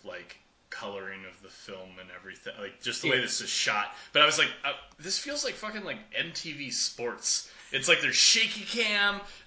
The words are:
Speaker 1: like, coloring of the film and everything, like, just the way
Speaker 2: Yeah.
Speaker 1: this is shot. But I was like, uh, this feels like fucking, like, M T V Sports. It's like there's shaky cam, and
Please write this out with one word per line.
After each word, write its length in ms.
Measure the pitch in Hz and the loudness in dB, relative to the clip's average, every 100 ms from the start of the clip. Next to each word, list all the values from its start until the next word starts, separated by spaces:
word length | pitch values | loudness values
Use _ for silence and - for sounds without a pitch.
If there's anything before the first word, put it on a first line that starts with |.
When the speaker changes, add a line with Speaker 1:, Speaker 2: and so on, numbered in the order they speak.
| 101 | -14
Speaker 1:
like, 340 | 90 87 - _ _ - | -12 -12 -20 _ _ -16
coloring 500 | - 107 98 95 95 92 | -10 -8 -8 -8 -10 -14
of 120 | 87 | -18
the 60 | 95 | -20
film 400 | - - 95 92 92 | -18 -14 -14 -14 -16
and 80 | 90 90 | -16 -16
everything, 360 | 95 90 - 107 | -16 -14 -12 -10
like, 200 | 98 - | -10 -8
just 220 | 120 110 | -6 -2
the 80 | 165 | 2
way 60 | 131 | 2
Speaker 2:
Yeah. 60 | |
Speaker 1:
this 180 | 117 - | 2 -2
is 60 | 117 | -2
shot. 440 | - - 104 101 - - | 0 2 2 0 -6 0
But 100 | 147 | 6
I 40 | 151 | 6
was 120 | 156 | 6
like, 100 | 147 - 143 | 2 2 -4
uh, 80 | 139 - - | -4 -8 -12
this 200 | 165 196 | -6 -4
feels 260 | 285 294 277 | -4 -4 -4
like 100 | 190 | -4
fucking, 300 | 214 214 180 | -8 -8 -8
like, 140 | 120 - 120 | -8 -6 -4
M 160 | 160 | -4
T 200 | - 165 | -4 -8
V 180 | 143 135 | -8 -6
Sports. 800 | - - - 120 98 - - - - - | -2 -2 -2 -4 -2 0 0 -2 -16 -4
It's 160 | 135 151 | 0 4
like 140 | 156 | 4
there's 140 | 135 - | 4 6
shaky 480 | - 226 220 214 196 | 8 6 4 -2 -4
cam, 500 | 226 214 208 202 202 | 0 2 4 4 2
and 80 | - - | -4 -16